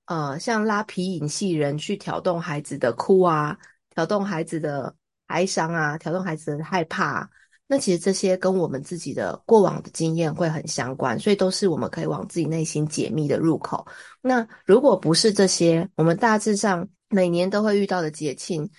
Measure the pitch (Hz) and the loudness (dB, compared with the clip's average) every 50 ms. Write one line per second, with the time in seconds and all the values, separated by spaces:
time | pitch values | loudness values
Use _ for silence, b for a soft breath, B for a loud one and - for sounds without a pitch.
0 | _ - 175 160 147 143 135 165 - 254 226 214 214 220 208 208 214 - - 185 | _ -6 -4 -4 -4 -4 -6 -6 -4 -2 -2 0 0 0 0 -2 -4 -4 -6 -6
1 | 180 190 185 156 147 151 - - 208 190 170 151 147 143 143 151 - - 202 - | -4 -4 -4 -4 -4 -6 -4 -4 -2 -2 0 0 0 0 -2 -4 -4 -6 -6 -6
2 | - - 160 - - 190 170 170 165 175 143 147 143 - 143 139 - 120 113 - | -6 -6 -6 -2 -2 -2 -2 -2 -4 -6 -6 -8 -8 -8 -6 -2 -2 0 0 0
3 | - - 196 185 180 175 160 151 147 151 - b b b b b _ _ _ - | 2 4 6 6 6 6 4 2 0 -2 -4 b b b b b _ _ _ -2
4 | 165 165 - 202 196 202 190 160 165 160 170 160 160 151 143 139 127 - - _ | 0 0 0 0 -2 -2 -4 -4 -4 -4 -4 -4 -4 -4 -4 -4 -6 -8 -10 _
5 | _ _ _ _ _ - 135 165 185 190 - 196 160 160 170 165 156 147 147 160 | _ _ _ _ _ -4 -2 -2 0 0 0 -2 -2 0 0 0 0 -2 -2 -4
6 | - 160 165 190 185 185 156 156 - 156 147 147 160 - 190 180 160 - - 202 | -4 -4 -4 -4 -4 -4 -6 -6 -6 -6 -6 -6 -4 -2 -2 -2 -2 -2 -4 -4
7 | 175 147 131 98 - b b b b b b b _ - 277 269 - 202 175 170 | -2 -2 -2 -4 -8 b b b b b b b _ -2 -2 0 2 0 0 2
8 | - 196 190 - - 190 185 185 - 185 190 190 165 135 135 131 143 - 180 160 | 2 0 0 2 0 0 0 2 2 0 2 2 0 0 -2 -6 -8 -8 -10 -10
9 | - 147 110 - 104 87 - - _ - 226 214 185 160 151 143 - - - - | -8 -8 -6 -4 -4 -4 -6 -8 _ 6 6 6 6 4 2 -2 -8 -10 -6 -2
10 | 165 160 160 165 165 151 - - 175 160 156 156 - - - - 120 127 135 - | -2 0 0 0 0 0 0 0 -2 -2 -2 -4 -6 -6 -6 -6 -4 -6 -4 -2
11 | 139 131 110 - - 214 202 202 190 185 185 - 208 185 156 127 113 95 - 160 | -2 -2 -2 0 2 2 2 4 2 0 2 2 0 0 0 0 -2 -4 -4 -4
12 | 156 156 151 - - - - 175 156 147 160 165 156 160 - 151 151 151 - - | -4 -4 -4 -4 -8 -6 -4 -2 -2 0 0 -2 -2 -2 -2 -2 -2 -2 -2 -4
13 | 123 - - 156 151 143 123 - - 165 151 - - - - - B B B B | -4 -2 -2 -2 0 0 0 2 2 2 2 0 -2 -6 -6 -8 B B B B
14 | B B B B - 254 254 240 226 B B B B - 190 247 285 269 202 - | B B B B 0 0 2 2 0 B B B B 6 6 6 8 6 4 4
15 | - 151 165 - - 220 202 208 196 185 - - 170 170 165 165 175 - - - | 4 2 2 4 4 4 4 4 4 4 4 4 4 4 4 4 0 -2 -2 0
16 | 160 165 170 202 247 226 214 208 - 220 208 196 - 208 185 170 180 - _ _ | 2 2 2 2 2 2 2 2 2 0 0 0 0 0 0 -2 -4 -8 _ _
17 | _ _ 220 190 185 175 170 175 180 190 208 208 214 220 202 202 196 196 190 180 | _ _ 2 2 2 2 2 2 0 0 0 0 2 2 2 2 2 0 0 -2
18 | 165 151 156 156 151 147 - - - - 185 156 151 202 b | -2 -4 -4 -6 -6 -6 -6 -6 -8 -6 -6 -4 -6 -8 b